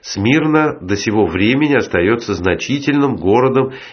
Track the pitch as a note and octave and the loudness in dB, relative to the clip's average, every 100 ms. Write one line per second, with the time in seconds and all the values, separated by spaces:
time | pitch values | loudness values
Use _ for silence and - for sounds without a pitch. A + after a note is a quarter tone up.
0 | - - G#2+ D3+ D#3 D#3 D3+ - F2+ G2+ | -12 -4 0 2 2 2 0 -4 -4 -4
1 | - G#2+ F#2+ F#2 G#2 C3 D3+ C3+ G2+ F#2+ | 0 0 0 2 0 2 2 2 0 0
2 | F2+ A#2 - F#2 F2+ E2+ - C#3 C#3 C#3+ | 2 0 -2 -2 -2 -2 -2 -4 0 0
3 | C#3+ G2+ F2+ A2+ C3 C3+ C3+ - - | 0 0 2 4 4 2 -2 -6 -20